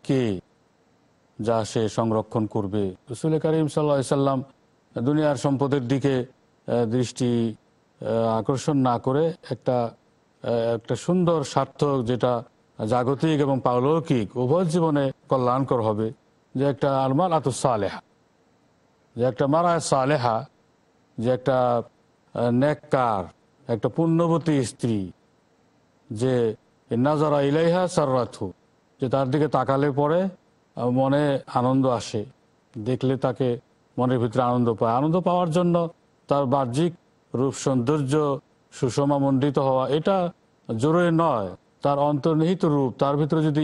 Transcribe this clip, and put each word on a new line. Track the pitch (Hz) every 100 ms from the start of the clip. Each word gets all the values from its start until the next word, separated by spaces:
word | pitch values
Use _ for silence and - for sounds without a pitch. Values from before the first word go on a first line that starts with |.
কে, | - 131 117 90 _ _ _ _ _ _ _ _ _ -
যা | 110 113 107
সে | 120 110
সংরক্ষণ | - 113 113 - 117 107
করবে। | 113 98 104 98 92 -
রাসূল | 113 160 156
করিম | 160 160 151
সাল্লাল্লাহু | 160 151 139
আলাইহি |
সাল্লাম | 127 143 139 135 - _ _ _ _ 123
দুনিয়ার | 123 151 151 131
সম্পদের | 147 131 139 139 120
দিকে, | 135 139 131
আহ, | 120 _ _ _ - 120 113
দৃষ্টি, | 127 117 - 123 117 113 107 _ _ _ -
আহ, | 113 113 113 113
আকর্ষণ | 107 131 - 143
না | 127 117
করে | 131 139 160 165 -
একটা, | 123 131 123
আহ, | 113 - _ _ _ _ 123 117 117 113
একটা | - 120
সুন্দর | - 185 175 160
সার্থক, | 135 143 135 - 147 139 113
যেটা | 123 127 120 - _ _ -
জাগতিক | 110 123 123 135 160 147
এবং | 139 131
পারলৌকিক | 123 123 139 160 - 127 98 120
উভয় | 127 170 175
জীবনে | 175 165 147 135 - -
কল্যাণকর | 135 123 131 131 127
হবে, | 110 107 110 - _ _ _ 127
যে | 143
একটা | 131 143 135
আলমার | 135 139 180
আতুস | 160 135 -
সালেহা, | 139 113 92 - _ _ _ _ _ _ _ _ _ _ _ 113
যে |
একটা | 127 120 139
মারায় | 160 175 165
সালেহা, | - 139 131 147 123 113 143 _ _ _ _ _ _ -
যে | 117
একটা, | 127 143 127 123 120
আহ, | - _ _ _ _ 110 120
নেককার, | 120 147 151 - 135 120 101 87 _ _ _ -
একটা | 117 131
পুণ্যবতী | - 165 165 170 165 165 143
স্ত্রী, | 113 - 120 104 90 - _ _ _ _ _ _ _ _ -
যে | 107 131 123 113 104 _ _ -
নাজারা | 117 139 151 151 147
ইলাইহা | 139 156 165 180 180
সাররাতহু, | 175 139 131 113 - 95 - _ _ _ -
যে | 127
তার | 135 131
দিকে | 147 151
তাকালে | 135 127 135 147
পরে, | 135 147 170
আহ, | 190 - _ _ _ - 123
মনে | 127 135 143 147 131 -
আনন্দ | 127 123 135 131
আসে, | 117 - 147 131 _ _ _ _
দেখলে | 117 110 127 127 131
তাকে | 135 120 131 120 _ _ _ -
মনের | 127 127
ভিতরে | 120 127
আনন্দ | 123 123 117
পায়। | 113 113
আনন্দ | 123 151 180
পাওয়ার | 175 180 175
জন্য | 170 175 170 165 - _ _ -
তার | 143 131
বাহ্যিক | 139 127 131 170 170 _ _ -
রূপ | 120 135
সৌন্দর্য, | - 143 131 117 156 131 151 147 131 _ _ _
সুষমা | - 127 147 143 143
মণ্ডিত | 139 135 139 143
হওয়া, | 135 131 127
এটা | 151 196 190 175 - _ _ -
জরুরি | 110 147 170 175
নয়। | 160 165 117 92 - _ _
তার | 147 143
অন্তর্নিহিত | 147 147 165 156 160 185 170
রূপ, | 147 131 -
তার | 139 143
ভিতরে | 151 160
যদি | 156 147